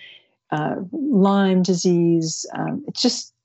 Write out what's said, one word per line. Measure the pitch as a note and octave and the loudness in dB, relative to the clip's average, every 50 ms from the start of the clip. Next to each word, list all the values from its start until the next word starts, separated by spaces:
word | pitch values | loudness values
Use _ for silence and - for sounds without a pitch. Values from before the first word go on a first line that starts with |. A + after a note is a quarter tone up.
| - - - - _ _ _ _ _ _ | -12 -20 -20 -20 _ _ _ _ _ _
uh, | - D3+ D3+ - - - F#3+ F3+ - | -4 -4 -2 -4 -4 -6 -8 -8 -8
Lyme | D#4+ C4+ D4+ C4 F#3+ F#3+ G3 G3 G3 G3 F#3+ F#3 F#3 F3+ | -6 -2 0 2 4 4 4 4 4 2 4 2 2 2
disease. | G3 F#3 F3 - F#3 F3 E3+ E3+ E3+ E3+ E3 E3 D#3+ - - - - - | 2 0 0 2 2 2 4 4 2 2 2 0 -2 -6 -8 -10 -10 -8
Um, | - D#3+ D#3+ - - - - | -6 -6 -6 -6 -6 -8 -10
it's | - - | -6 -2
just | - B3 - - - - _ _ | 0 0 0 -2 -6 -14 _ _